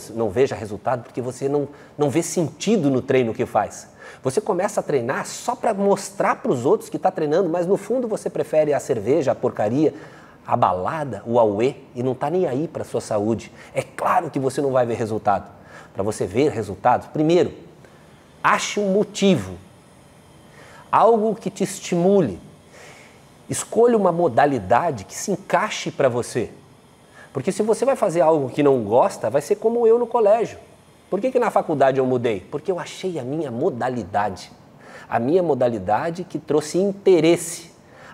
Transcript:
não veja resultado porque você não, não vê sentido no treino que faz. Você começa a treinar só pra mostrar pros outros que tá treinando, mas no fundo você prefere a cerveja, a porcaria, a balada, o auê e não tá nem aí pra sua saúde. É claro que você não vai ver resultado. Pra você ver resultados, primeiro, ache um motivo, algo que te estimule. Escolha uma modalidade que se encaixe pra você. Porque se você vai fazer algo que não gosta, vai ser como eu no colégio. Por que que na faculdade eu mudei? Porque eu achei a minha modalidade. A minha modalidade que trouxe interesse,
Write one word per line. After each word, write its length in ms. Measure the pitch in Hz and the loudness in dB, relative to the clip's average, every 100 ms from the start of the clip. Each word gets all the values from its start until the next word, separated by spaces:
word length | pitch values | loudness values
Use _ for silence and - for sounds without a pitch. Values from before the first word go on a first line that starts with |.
| - | -6
não 200 | 113 110 | -4 -2
veja 240 | 110 135 | 0 0
resultado 500 | 107 107 101 120 123 | -2 -8 -6 -4 -4
porque 180 | - - | -6 -10
você 260 | 123 123 139 | -8 -6 -2
não, 220 | 147 139 - - - | -2 -4 -10 -12 -2
não 120 | 147 | 0
vê 120 | 160 | 0
sentido 680 | 170 185 147 - 196 220 143 | -2 -2 -4 -4 0 2 2
no 120 | 127 | 0
treino 320 | - 131 117 | 2 2 2
que 120 | 107 110 | -2 -2
faz. 420 | 107 95 - - - - - | -2 -2 -6 -20 -20 -20 -8
Você 200 | 131 208 | -4 -2
começa 400 | - 170 202 - | -2 -2 -2 -4
a 20 | |
treinar 420 | - 143 117 180 - | -2 -2 -2 -4 -6
só 300 | - - - | -10 -8 -4
pra 180 | 240 | -2
mostrar 680 | 202 202 196 - - 196 247 | 0 2 0 -2 -2 -2 0
pros 240 | 247 135 131 | -2 0 2
outros 240 | 208 - | 2 0
que 100 | 156 | -2
tá 100 | - | -2
treinando, 380 | 175 151 160 180 | 0 0 0 0
mas 180 | 175 170 | 0 0
no 120 | 196 | 0
fundo 280 | - 254 233 | 0 -2 -2
você 240 | 196 180 | -4 -6
prefere 440 | - 143 156 151 | -6 -2 2 2
a 80 | 135 | 0
cerveja, 500 | - 117 101 165 131 | 0 -2 2 2 2
a 40 | 110 | 0
porcaria, 580 | 123 113 107 131 160 - - - - - - | -2 0 0 2 2 0 -16 -20 -20 -16 -4
a 120 | 120 | 2
balada, 680 | 113 92 98 160 143 101 117 | 2 2 -4 -4 -6 -8 0
o 140 | 120 | 4
auê 360 | 110 101 131 - - 123 | 4 4 0 -2 -12 -6
e 80 | |
não 100 | 127 | -4
tá 160 | 120 143 | -2 -2
nem 160 | 185 170 | 0 0
aí 220 | 127 165 | -2 -4
pra 160 | - | -8
sua 160 | 104 120 | -6 -6
saúde. 500 | - 107 107 110 - - - | -2 -2 0 -2 -6 -20 -10
É 80 | - | -8
claro 480 | - - - - 160 | -8 -4 0 0 0
que 100 | 143 | -2
você 220 | 131 151 | -2 -2
não 100 | 139 | 0
vai 140 | 127 120 | 2 0
ver 100 | 113 | -2
resultado. 540 | 110 107 104 95 - - - - - | -4 -2 0 -2 -4 -20 -20 -20 -14
Pra 100 | - | -6
você 220 | 101 107 98 | -4 -4 -2
ver 260 | 104 147 | 0 0
resultados, 560 | 113 104 92 123 113 - | 0 -6 0 2 2 -2
primeiro, 460 | 156 156 175 135 - - - - - - - - - | 0 2 4 2 -4 -20 -20 -20 -20 -20 -20 -20 -2
ache 340 | - 196 - 202 | 0 0 -2 -2
um 140 | 202 | 0
motivo, 600 | 196 196 - 196 151 95 90 - - _ - - - - - - - - - - | 0 0 2 2 2 0 -12 -18 -20 _ -20 -20 -20 -20 -20 -20 -20 -20 -20 0
algo 420 | 139 202 233 220 | 4 6 4 2
que 160 | 196 190 | -2 -6
te 140 | - | -4
estimule. 760 | 190 - - 175 180 202 127 82 - - - - - - - - - - - | -6 -6 -4 0 4 4 2 -4 -14 -20 -20 -20 -20 -20 -20 -20 -20 -16 -8
Escolha 460 | - - 214 240 226 | -8 -2 2 4 4
uma 160 | 185 | 2
modalidade 920 | 170 170 113 147 131 90 117 170 120 95 | 2 0 2 2 2 2 2 2 -4 -10
que 100 | - | -10
se 160 | - | -6
encaixe 600 | 180 - 175 208 - 165 | -6 -2 -2 0 -6 -8
pra 180 | - 135 | 0 0
você. 420 | 120 - 127 101 - - _ _ _ - - - | 0 -4 -4 -6 -10 -20 _ _ _ -20 -20 -10
Porque 200 | 135 190 | -6 -4
se 100 | 185 | -2
você 240 | 214 208 254 | 0 0 0
vai 100 | 262 | 0
fazer 260 | 202 165 | 0 2
algo 280 | 160 160 127 | 4 4 0
que 140 | 147 | 2
não 200 | 143 131 | 4 4
gosta, 460 | 101 120 175 - 113 | 4 4 2 0 -2
vai 120 | 139 | -2
ser 140 | - 208 | -2 0
como 280 | 220 233 226 | 0 2 4
eu 140 | 240 | 4
no 80 | 240 | 2
colégio. 500 | 240 202 233 185 - - - _ _ - | 2 4 2 0 -8 -20 -20 _ _ -6
Por 100 | 190 | -4
que 100 | 254 | 0
que 80 | 254 | 0
na 120 | 214 | 2
faculdade 480 | - - 143 135 131 | 0 0 2 2 2
eu 60 | 127 | 2
mudei? 340 | 127 120 98 | 2 0 -2
Porque 320 | - 147 - | -6 -8 -4
eu 80 | 170 | -6
achei 400 | 143 - 190 160 | -6 -8 -6 -6
a 40 | |
minha 280 | 120 156 143 | -6 -6 -6
modalidade. 1000 | 117 165 120 123 123 92 101 104 92 - - - - - - - | -2 -2 -2 -4 -4 -4 -2 -2 -6 -16 -20 -20 -20 -20 -20 -4
A 120 | 117 | -2
minha 240 | 123 185 | 2 2
modalidade 800 | 170 127 123 113 92 107 165 170 | 2 2 0 -2 -2 -2 -2 -8
que 160 | 170 151 | -8 -10
trouxe 400 | - 147 151 170 | -2 -2 0 0
interesse, 920 | 202 196 190 175 160 170 - - - - - - - | -2 0 4 4 6 2 0 -12 -16 -20 -20 -20 -12